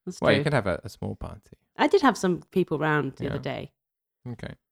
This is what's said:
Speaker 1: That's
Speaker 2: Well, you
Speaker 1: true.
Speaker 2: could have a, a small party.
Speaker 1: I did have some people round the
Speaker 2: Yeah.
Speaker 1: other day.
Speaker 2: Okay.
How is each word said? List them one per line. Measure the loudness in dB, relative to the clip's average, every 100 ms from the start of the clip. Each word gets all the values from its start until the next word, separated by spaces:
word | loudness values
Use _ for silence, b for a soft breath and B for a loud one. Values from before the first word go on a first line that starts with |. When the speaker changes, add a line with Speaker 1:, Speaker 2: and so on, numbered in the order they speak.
| -14
Speaker 1:
That's | 0
Speaker 2:
Well, | 4
you | 4
Speaker 1:
true. | 4
Speaker 2:
could |
have | 0 0
a, | -2
a | -6
small | -10 -8 -8
party. | -12 -14 _ -20 _ 0
Speaker 1:
I | 2
did | 4
have | 4 4
some | 2 0 -2
people | 0 0 0
round | 2 2 0 -4
the | -6
Speaker 2:
Yeah. |
Speaker 1:
other | -4
day. | -6 -8 -10 _ _ _ _ _ -14
Speaker 2:
Okay. | -12 -12 -14 _